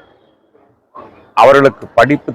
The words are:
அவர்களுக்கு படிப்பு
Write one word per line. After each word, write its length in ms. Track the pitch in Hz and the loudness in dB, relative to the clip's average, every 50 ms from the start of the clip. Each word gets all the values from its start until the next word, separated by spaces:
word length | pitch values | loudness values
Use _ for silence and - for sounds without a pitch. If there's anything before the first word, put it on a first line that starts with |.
| _ _ _ _ _ _ _ _ _ _ _ _ _ _ _ _ _ _ - - - - - - _ _ - - | _ _ _ _ _ _ _ _ _ _ _ _ _ _ _ _ _ _ -20 -20 -20 -20 -20 -20 _ _ -2 0
அவர்களுக்கு 440 | 117 131 135 139 139 135 - - 110 - - | 2 2 4 2 2 0 -2 -4 -14 -6 -2
படிப்பு 340 | 113 117 127 147 139 - - | -2 0 0 -2 -6 -8 -12